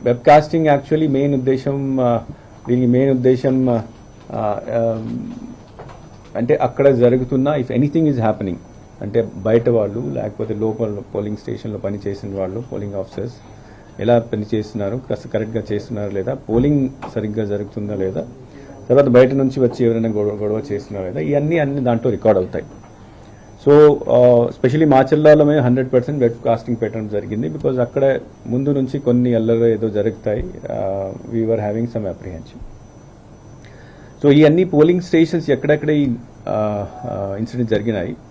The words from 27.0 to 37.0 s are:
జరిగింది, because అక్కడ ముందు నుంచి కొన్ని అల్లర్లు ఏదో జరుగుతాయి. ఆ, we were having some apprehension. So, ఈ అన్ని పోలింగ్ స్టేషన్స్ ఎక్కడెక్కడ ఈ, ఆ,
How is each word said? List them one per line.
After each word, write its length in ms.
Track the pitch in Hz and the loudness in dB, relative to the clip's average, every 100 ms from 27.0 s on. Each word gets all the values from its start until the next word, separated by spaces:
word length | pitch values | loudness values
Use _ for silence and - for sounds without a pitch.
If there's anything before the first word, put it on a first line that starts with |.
| 107 | -6
జరిగింది, 400 | 104 101 107 156 | -6 -4 -6 -6
because 320 | 151 143 127 | -4 -2 -2
అక్కడ 380 | 120 139 135 - - - - | -2 0 0 0 -6 -16 -6
ముందు 240 | 123 139 | -2 0
నుంచి 280 | 139 131 143 | 0 -2 -2
కొన్ని 360 | 127 123 123 | 0 2 2
అల్లర్లు 320 | 117 110 113 117 | 0 2 2 2
ఏదో 220 | 107 110 | 2 -2
జరుగుతాయి. 560 | 104 104 - 110 110 180 - - | -2 -2 -4 -4 -4 -6 -10 -8
ఆ, 400 | - 101 98 98 - 117 | -6 -4 -6 -6 -10 -8
we 60 | 113 | -4
were 200 | 113 113 | 0 0
having 240 | 104 107 | -2 -4
some 180 | 117 117 | -4 -6
apprehension. 600 | 98 - 92 82 - - - - - - - - - - - - - - - - - - | -6 -8 -12 -14 -16 -18 -18 -18 -20 -20 -20 -20 -20 -20 -20 -20 -20 -20 -20 -20 -20 0
So, 80 | 143 | 4
ఈ 120 | 143 | 6
అన్ని 200 | 151 170 | 6 6
పోలింగ్ 360 | 180 151 160 180 | 2 4 4 2
స్టేషన్స్ 500 | 175 165 160 170 143 | 0 2 2 0 0
ఎక్కడెక్కడ 400 | 135 143 147 147 | 0 0 0 0
ఈ, 180 | 147 139 117 - - - | 0 0 -4 -10 -14 -6
ఆ, 380 | 104 107 104 95 - | -2 -2 -4 -8 -10